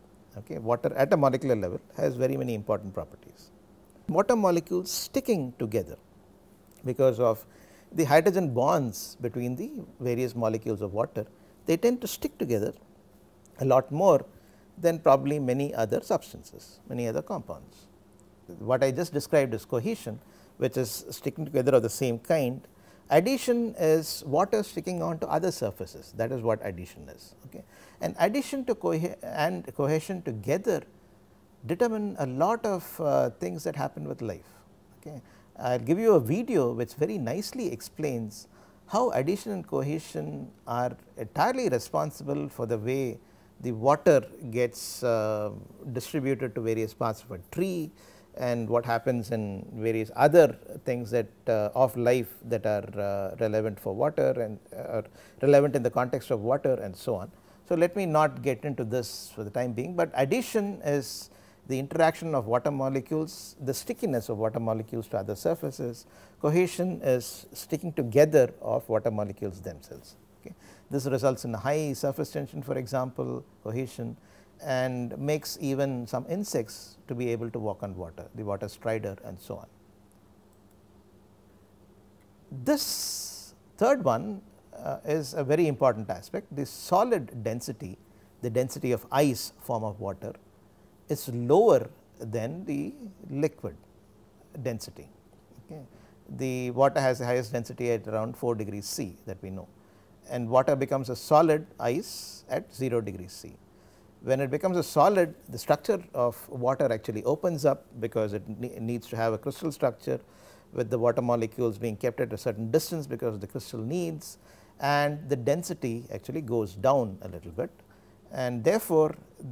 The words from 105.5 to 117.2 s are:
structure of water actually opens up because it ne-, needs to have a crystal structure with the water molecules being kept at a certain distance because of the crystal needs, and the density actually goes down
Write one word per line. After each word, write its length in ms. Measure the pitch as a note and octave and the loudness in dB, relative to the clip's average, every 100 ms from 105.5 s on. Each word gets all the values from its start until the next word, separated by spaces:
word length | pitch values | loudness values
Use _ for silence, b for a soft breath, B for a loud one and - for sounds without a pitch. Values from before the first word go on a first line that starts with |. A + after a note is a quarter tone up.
| B2 | -8
structure 440 | - D3 - G3 - | 0 0 2 -2 -2
of 340 | C3 A#2+ - - | 0 0 -2 -12
water 440 | C3 A#2+ C3 C3+ | -2 0 2 2
actually 320 | A2 - G#2+ | 0 -2 -2
opens 400 | A#2+ D3+ F3+ D#3+ | 0 0 0 2
up 220 | C#3+ - - A#2 | 2 2 -4 -8
because 320 | A2 A#2 G#2+ | -4 -2 -2
it 140 | G#2 G2+ | -4 -8
ne-, 320 | G#2 A#2+ - | -10 -8 -6
needs 300 | A2+ A#2+ - | -4 -4 -4
to 80 | A2+ | -2
have 160 | A2+ | 0
a 60 | A2 | 0
crystal 340 | C#3 - D#3+ | -4 -4 -6
structure 480 | C#3 C3+ A#2 - C3 - B B B B | 0 -2 -2 -6 -6 -6 B B B B
with 160 | - A2 | -4 -2
the 100 | A#2+ | 2
water 220 | A#2+ A#2 | 4 4
molecules 580 | B2 A#2+ A2+ - A#2+ G#2 | 2 2 0 -2 -2 -2
being 180 | A#2 G#2 | -6 -2
kept 240 | B2 A2+ | -2 -2
at 120 | A#2+ | -4
a 60 | G#2+ | -2
certain 320 | B2 G#2+ A2+ | -4 -4 0
distance 360 | D3 - E3 C#3+ | 0 0 -6 -6
because 280 | B2 A#2+ | -4 -4
of 60 | G#2+ | -4
the 60 | G2+ | -8
crystal 340 | C3+ - A#2 | -10 -10 -8
needs, 580 | A2+ F3 E3+ D#3 - - b b b b | -4 -4 -4 -8 -14 -18 b b b b
and 500 | C#3 C#3+ D3 D3 D3 | 2 2 2 -2 -4
the 80 | C3+ | -2
density 680 | B2 D#3+ E3+ F3 B2+ A#2 B2+ | 0 0 -2 -6 -4 -6 -8
actually 300 | G#2+ - D#3+ | -12 -8 -8
goes 320 | B2+ A#2 G2+ | -2 -2 -2
down 440 | G2 B2+ C#3 A2 F#2 | 0 0 0 -2 -6